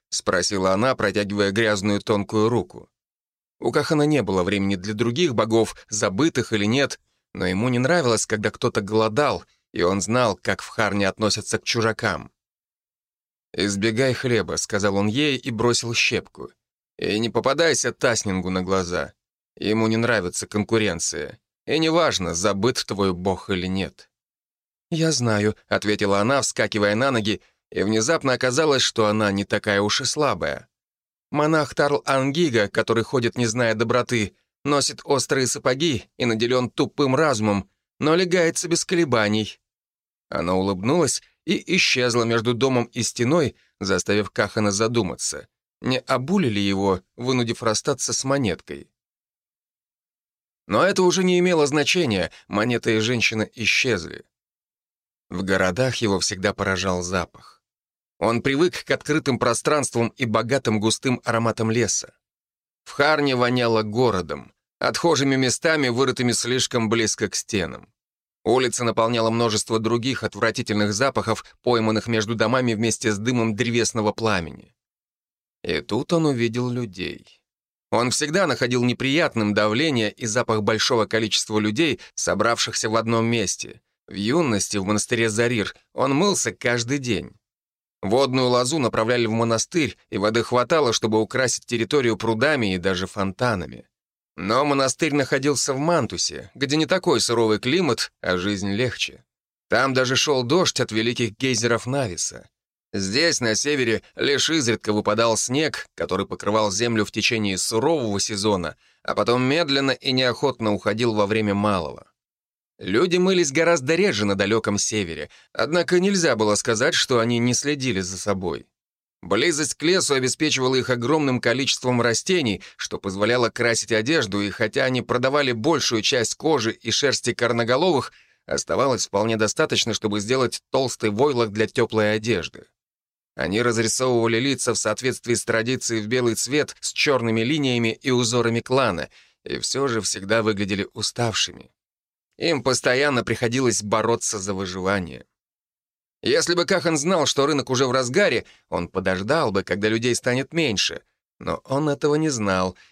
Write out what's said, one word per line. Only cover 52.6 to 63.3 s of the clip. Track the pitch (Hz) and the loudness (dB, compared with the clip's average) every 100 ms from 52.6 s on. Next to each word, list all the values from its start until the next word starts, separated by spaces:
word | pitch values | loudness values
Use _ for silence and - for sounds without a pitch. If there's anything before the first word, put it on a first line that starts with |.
| 117 117 123 | 0 0 0
и | 110 | 0
женщина | 110 120 - 110 104 | 0 0 0 0 -4
исчезли. | - 107 - 131 101 78 71 - _ _ _ _ _ _ _ _ _ _ | -4 0 0 0 0 -4 -12 -18 _ _ _ _ _ _ _ _ _ _
В | 90 | -8
городах | 95 95 92 90 131 - | 0 2 2 0 -2 0
его | 113 95 | 0 0
всегда | - 95 101 | -2 -2 -4
поражал | 98 101 92 95 90 | -2 -2 -2 -2 -2
запах. | 87 92 82 - - _ _ _ _ _ _ _ | -2 -4 -4 -10 -20 _ _ _ _ _ _ _
Он | 113 117 | -2 0
привык | 135 135 175 - | 0 2 0 0
к | - | -4
открытым | 135 - 151 135 120 | -4 -2 -2 0 0
пространствам | 123 117 - 151 127 117 117 - | 0 0 0 0 0 0 -2 -2
и | |
богатым | 123 110 113 135 123 107 | -2 0 0 0 0 2
густым | 110 107 135 120 | 2 0 -2 -2
ароматам | - 113 117 107 110 | 0 0 0 0 0
леса. | 113 107 - - _ _ _ _ _ _ _ | 2 0 -2 -6 _ _ _ _ _ _ _
В | - | -12
Харне | - 143 151 143 | 0 2 4 2